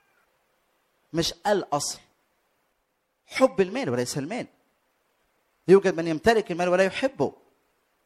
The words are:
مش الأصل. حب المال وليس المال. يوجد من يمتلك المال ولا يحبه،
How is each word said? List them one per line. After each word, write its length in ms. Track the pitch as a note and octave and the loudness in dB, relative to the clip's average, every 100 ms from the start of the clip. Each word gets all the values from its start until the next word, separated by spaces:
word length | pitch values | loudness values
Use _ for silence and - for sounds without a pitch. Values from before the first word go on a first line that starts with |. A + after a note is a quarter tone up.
| _ _ _ _ _ _ _ _ _ _ _ | _ _ _ _ _ _ _ _ _ _ _
مش 220 | D#3 D#3+ - - | -6 -6 -4 -2
الأصل. 520 | G3 F3 D3 - - _ _ _ _ _ _ _ _ _ _ _ _ _ | -2 0 -4 -4 -10 _ _ _ _ _ _ _ _ _ _ _ _ _
حب 340 | - C4 C4 | 0 0 2
المال 300 | F#3 A3+ A3 | -2 -2 -4
وليس 280 | B2 B2 D3+ | -4 -4 -6
المال. 280 | C#3 A#3 D#3 _ _ _ _ _ _ _ _ _ _ _ - | -8 -10 -12 _ _ _ _ _ _ _ _ _ _ _ 4
يوجد 260 | F#3+ G3 | 6 6
من 120 | E3 E3 | -2 -4
يمتلك 460 | D#3 A3 A3+ - | 0 2 2 0
المال 160 | E3+ F3+ | -4 0
ولا 160 | F3+ | 2
يحبه، 480 | F#3+ F3+ C4+ - B2 - _ _ _ _ _ _ | 2 0 -6 -2 -4 -4 _ _ _ _ _ _